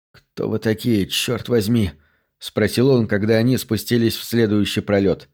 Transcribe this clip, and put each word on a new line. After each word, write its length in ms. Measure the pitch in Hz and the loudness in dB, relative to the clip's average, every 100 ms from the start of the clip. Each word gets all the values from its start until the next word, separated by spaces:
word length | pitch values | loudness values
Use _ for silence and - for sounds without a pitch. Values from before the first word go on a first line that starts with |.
| _ | _
"Кто 380 | - _ - 107 | -20 _ -8 -6
вы 100 | 107 | -4
такие, 480 | 113 107 123 107 92 | -2 -2 0 0 0
черт 420 | - - 113 - | -4 -4 -6 -2
возьми?" 420 | 120 101 120 92 - _ _ _ _ | -2 0 0 -2 -6 _ _ _ _
спросил 520 | - - 104 - 135 | -8 -2 0 2 2
он, 180 | 127 107 | 2 2
когда 280 | 104 107 113 | -2 2 2
они 220 | 120 123 | 2 0
спустились 580 | - 107 - 120 113 - | -2 -4 -2 0 0 -2
в 80 | |
следующий 580 | - 117 110 104 95 107 | -4 0 2 2 0 -2
пролет. 460 | - 101 98 80 - | 0 2 2 0 -6